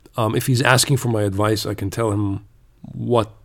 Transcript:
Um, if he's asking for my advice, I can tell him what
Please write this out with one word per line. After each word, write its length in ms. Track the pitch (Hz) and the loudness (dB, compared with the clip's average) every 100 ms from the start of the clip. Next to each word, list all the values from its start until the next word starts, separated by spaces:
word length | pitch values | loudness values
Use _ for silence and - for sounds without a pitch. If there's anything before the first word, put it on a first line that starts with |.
| - - | -10 -2
Um, 180 | 110 131 | 0 0
if 120 | 131 | 0
he's 140 | 120 | 2
asking 360 | 120 123 - 135 | 4 4 2 0
for 100 | 120 | 0
my 140 | 107 | 0
advice, 440 | 101 95 107 107 104 | 0 0 0 0 -2
I 80 | |
can 160 | 101 98 | -6 -6
tell 220 | - 113 | -2 -2
him 340 | 101 101 98 - _ _ _ | 0 -2 -4 -10 _ _ _
what 500 | - 123 117 120 104 - | -16 -8 0 0 0 -6